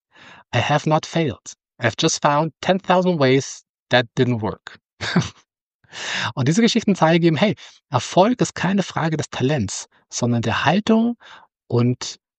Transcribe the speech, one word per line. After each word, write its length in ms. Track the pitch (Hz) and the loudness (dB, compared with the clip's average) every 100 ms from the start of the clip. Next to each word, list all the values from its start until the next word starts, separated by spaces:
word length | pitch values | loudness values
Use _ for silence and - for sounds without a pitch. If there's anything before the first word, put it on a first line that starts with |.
| _ _ - - _ | _ _ -20 -20 _
„I 60 | 123 | -4
have 280 | - 147 - | 0 0 2
not 180 | 156 - | 0 0
failed. 480 | 165 156 107 - - _ _ | -4 -4 -6 -14 -20 _ _
I've 140 | 117 - | -4 0
just 220 | 160 - | -2 0
found 300 | 151 147 160 - | 0 2 -2 -4
ten 200 | - 185 | -2 -2
thousand 400 | - 185 180 175 | 2 2 2 2
ways 440 | 131 135 - - _ _ _ | 2 2 0 -12 _ _ _
that 160 | 123 123 - | 0 0 -2
didn't 240 | 123 120 | 0 0
work.“ 360 | 104 92 - - _ _ | -4 -8 -18 -20 _ _
<laughs> 440 | - 180 - - _ _ _ _ _ - - - 113 | -2 -2 -2 -10 _ _ _ _ _ -14 -10 -6 -6
Und 140 | 139 127 | -2 0
diese 140 | 170 | 2
Geschichten 320 | 226 233 - | 2 2 0
zeigen 300 | 190 160 170 | 2 4 4
eben, 120 | 165 151 | 4 2
hey, 180 | 208 - - _ _ | 0 -2 -10 _ _
Erfolg 520 | 135 - - 202 247 | -6 0 2 2 2
ist 140 | 247 | -2
keine 280 | - 175 196 | -2 -2 -2
Frage 340 | - - 165 151 | -2 -4 -4 -4
des 140 | - | -6
Talents, 560 | - 127 151 98 - - _ _ | -4 -2 0 -4 -8 -14 _ _
sondern 340 | - 120 117 | -6 -2 0
der 220 | 113 107 | -2 -2
Haltung 520 | 139 185 214 220 233 240 - - _ _ _ | 0 0 2 2 2 -4 -14 -20 _ _ _
und 520 | 120 120 127 - - _ | 0 0 -2 -8 -16 _